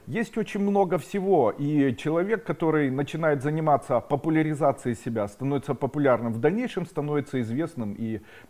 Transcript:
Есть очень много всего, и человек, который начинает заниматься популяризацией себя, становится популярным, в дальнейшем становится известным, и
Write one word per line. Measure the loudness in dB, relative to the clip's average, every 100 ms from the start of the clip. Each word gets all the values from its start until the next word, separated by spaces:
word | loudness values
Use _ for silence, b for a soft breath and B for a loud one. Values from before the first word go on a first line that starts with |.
| -6
Есть | -4 -4 -4
очень | -4 -2
много | 2 2 2 0
всего, | -2 -2 2 4 4 2
и | 0 2 2 2
человек, | -2 0 0 -2 -4
который | -2 2 2 2
начинает | 0 -4 0 0 0
заниматься | 0 0 2 2 2 0
популяризацией | 0 -2 2 2 2 2 0 0 -2 -4
себя, | -4 -4 -4
становится | -4 -2 -2 -2
популярным, | -4 -2 2 4 4 2
в | 0
дальнейшем | 0 0 -2 -4 -6
становится | -4 -2 -2 -2 -4
известным, | -2 -4 -6 -6 -8 -6
и | -6 -6 -10 B